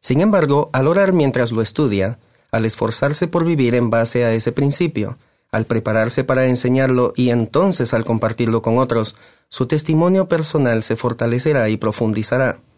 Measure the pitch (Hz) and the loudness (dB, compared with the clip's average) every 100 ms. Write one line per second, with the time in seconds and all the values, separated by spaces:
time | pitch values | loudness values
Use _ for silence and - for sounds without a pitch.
0 | - 135 202 202 151 143 - 135 135 175 | 0 2 4 2 4 2 2 0 2 2
1 | 196 185 139 123 117 113 110 - 143 101 | 2 2 2 2 -2 0 -2 0 0 2
2 | 95 117 _ _ _ 113 110 - 110 113 | 0 -4 _ _ _ -2 -2 -2 -4 -2
3 | 139 147 170 170 165 165 123 123 117 117 | -2 -2 -2 0 0 2 2 2 2 0
4 | 113 123 120 113 113 117 143 143 170 147 | 0 0 0 0 -2 0 -2 0 -2 -2
5 | 104 - _ _ _ 110 110 113 110 110 | -6 -8 _ _ _ -4 -2 -2 0 0
6 | 113 123 127 131 131 123 123 127 135 127 | 0 -2 0 2 2 2 0 2 2 2
7 | 123 - 123 120 110 147 196 180 123 113 | 0 0 0 2 0 0 0 0 -2 -2
8 | 113 113 110 110 117 113 113 117 131 117 | -2 -2 -2 -2 -2 0 0 0 2 0
9 | 107 - - _ _ - 127 151 156 156 | -4 -10 -20 _ _ -6 -2 -2 0 0
10 | 175 190 185 170 156 156 131 113 113 117 | 2 2 0 -2 -2 0 2 0 -2 -4
11 | 123 117 117 120 143 143 110 110 110 107 | -4 -2 -2 0 0 0 0 0 -2 -2
12 | 113 104 110 127 131 - _ | -2 -2 -2 0 -2 -4 _